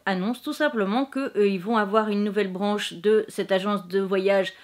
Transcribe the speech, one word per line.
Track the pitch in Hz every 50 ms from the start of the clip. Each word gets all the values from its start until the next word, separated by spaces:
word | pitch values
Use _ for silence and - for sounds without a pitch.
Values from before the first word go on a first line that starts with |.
| -
annoncent | 196 190 185 180 214 247 247 -
tout | 294
simplement | 302 - 302 294 262 226 196 190 208 247 277
que, | 277 - 269 277 269 -
euh, | 196 208 202
ils | 196 185
vont | 170 208 240
avoir | 220 208 196 196 220 220 214
une | 208 202
nouvelle | 208 214 196 214 208 190
branche | 185 180 202 208 208 208 202 -
de | - 170 170 208 220 220 214
cette | - - - 196 -
agence | 196 190 185 208 208 196 175 175
de | 180 196
voyage | 196 190 196 196 185 196 196 196 185 165 - -